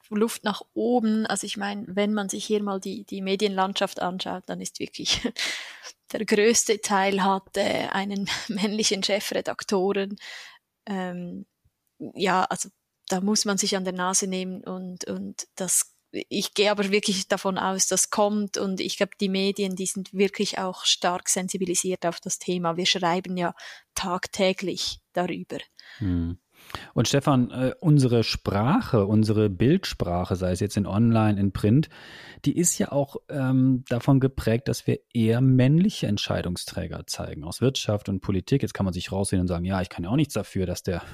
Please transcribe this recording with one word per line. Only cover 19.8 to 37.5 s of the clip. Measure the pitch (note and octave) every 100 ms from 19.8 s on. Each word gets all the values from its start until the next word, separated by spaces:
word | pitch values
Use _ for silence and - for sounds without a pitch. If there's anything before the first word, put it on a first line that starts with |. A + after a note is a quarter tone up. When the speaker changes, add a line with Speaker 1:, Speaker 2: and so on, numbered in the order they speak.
| F#3
Speaker 1:
sind | G3+ F#3
wirklich | F#3 G3 - G3+ -
auch | F#3 F3+
stark | - - F#3 F3+ -
sensibilisiert | F#3+ F#3 F#3 F3+ F3 F#3 F#3 E3+
auf | E3+
das | F3+ -
Thema. | - F3+ E3+ E3
Wir | F3
schreiben | F3+ F3 F3+ F3+ F3+
ja | F3 - - - _ -
tagtäglich | F#3 F3+ - - F#3+ F#3+ F3+ - - - _
darüber. | F3+ F3+ F3+ F3+ C3 - _ - -
Speaker 2:
Hm. | G2+ F2 E2 F2+ _ _ - - -
Und | - A#2+
Stefan, | C#3 D3+ C3 A#2+
äh, | - B2+ -
unsere | F3 D3 B2+ A#2
Sprache, | A2+ - - G2 A#2 A3+ - A2+ G2
unsere | G#2+ G#2+ G#2 G#2+
Bildsprache, | F#2 A#2 F#3+ - - F2+ F2 F2+ F2+
sei | F#2
es | F#2
jetzt | G#2 G#2+
in | F#2
Online, | G2 A#2 A2+ G#2+ G2+
in | G2+
Print, | - G#2 C3 D#3 - - - - -
die | D3 -
ist | F3 -
ja | G3+
auch, | C#3+ C#3+ - -
ähm, | D3 C3 C3 C3 B2+ -
davon | A#2 - C3+
geprägt, | C3 - - A#2 -
dass | B2 -
wir | - -
eher | A#2+ A2 A#2
männliche | C3 B2+ B2+ D#3+ G3+ - A2+
Entscheidungsträger | G#2 - F#2+ F2 F2 - - F2 E2+ -
zeigen | - F2 -
aus | D#2